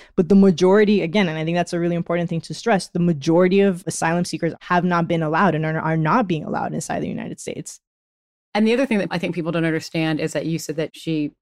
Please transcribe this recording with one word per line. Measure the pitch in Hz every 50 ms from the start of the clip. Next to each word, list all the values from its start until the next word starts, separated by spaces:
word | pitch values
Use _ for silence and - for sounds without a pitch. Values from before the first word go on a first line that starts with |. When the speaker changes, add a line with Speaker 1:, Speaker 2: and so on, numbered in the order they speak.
| - _ -
Speaker 1:
But | - 180 156
the | 202
majority, | 196 196 196 170 143 180 185 190 214 214 202 214 190
again, | 165 165 151 214 196 165
and | 156 156
I | 156
think | 160 170 175
that's | 170 - -
a | 170
really | 170 175 170 170
important | 170 - 170 175 175 170
thing | 170 165
to | - - 156
stress, | - - 233 214 185 - -
the | - 180
majority | 170 175 170 143 131 165 160 175 185 180 190 196
of | 196 202 180 170 -
asylum | 160 - - 170 165 165 175 175
seekers | - - 156 - 160 - -
have | - - 185 180 170
not | 180 175 170 170 -
been | 175 165
allowed | 160 151 160 165 202 180 151
and | 156 156
are, | 156 160 160
are | - 156 160 160
not | 156 156 175 254 233 180
being | 170 151 -
allowed | - - - - - 156
inside | 160 - - - -
the | - -
United | - - - - - -
States. | - - - - - - - - _ _ _ _ _ _ _ _ _ _ _ _ _ _ -
Speaker 2:
And | 214 220
the | 220 233
other | 247 277
thing | - 226 202
that | 180 170
I | - 170
think | 175 180 165
people | 175 151 170
don't | 170 170 160
understand | 160 160 160 156 - - 165 160 160 156 143
is | 156 156
that | - 151 -
you | 156 165 156
said | - - 151 156
that | 156 - _
she | - - 165 160 151 147 147 _ _